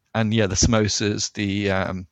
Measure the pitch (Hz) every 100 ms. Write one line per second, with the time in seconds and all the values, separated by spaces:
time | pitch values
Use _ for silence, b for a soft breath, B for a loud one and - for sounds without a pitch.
0 | _ 110 110 113 101 - - 113 104 -
1 | 104 104 - - 101 98 101 95 92 92
2 | 92